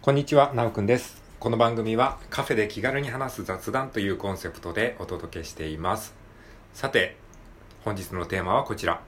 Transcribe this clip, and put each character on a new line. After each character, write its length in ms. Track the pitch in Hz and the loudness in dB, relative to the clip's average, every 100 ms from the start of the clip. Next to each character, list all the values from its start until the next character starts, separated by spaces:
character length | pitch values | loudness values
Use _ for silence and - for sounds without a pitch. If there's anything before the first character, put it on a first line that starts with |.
| - | 4
こ 60 | |
ん 20 | 139 | 4
に 80 | |
ち 120 | 143 147 | 6 6
は、 180 | 139 | 6
な 120 | 127 117 | 4 0
お 60 | |
く 100 | 110 | 2
ん 40 | 101 | 4
で 140 | 123 | 2
す。 220 | - - - - | 2 -16 -20 -6
こ 120 | 113 | -2
の 80 | 117 | 2
番 180 | 117 113 | 2 2
組 220 | 110 113 | 0 2
は 200 | 131 - - | 2 0 -8
カ 140 | - | -6
フ 100 | 135 | 0
ェ 20 | 120 | 0
で 140 | 104 | 0
気 120 | - | 0
軽 200 | 117 135 | -2 -2
に 80 | 139 | -4
話 240 | 127 135 | -4 -6
す 100 | - | -6
雑 300 | 92 95 - | -6 -4 -2
談 160 | 123 135 | -2 -2
と 100 | 113 | -2
い 100 | 98 | -2
う 60 | 92 | -2
コ 160 | 101 | -4
ン 60 | 92 | -4
セ 120 | 87 | -8
プ 120 | - | -8
ト 100 | 87 | -6
で 240 | 85 117 120 | -2 -2 -2
お 60 | 107 | -8
届 340 | 87 82 85 | -8 -8 -10
け 40 | |
し 80 | 80 | -10
て 160 | - 78 | -8 -8
い 100 | 78 | -4
ま 200 | 90 101 | -2 -2
す。 160 | - - - - - - - | -6 -16 -20 -20 -20 -20 -20
さ 160 | - 139 | -6 2
て、 280 | 117 90 - - - - - - - | 2 2 -2 -20 -20 -20 -20 -20 -8
本 120 | - 98 | -6 -4
日 160 | 87 | -4
の 140 | 92 82 | -4 -2
テ 140 | 95 | -2
ー 40 | 90 | 4
マ 100 | 117 | 2
は 80 | |
こ 100 | - | 2
ち 120 | 104 87 | -2 0
ら。 160 | 82 | -2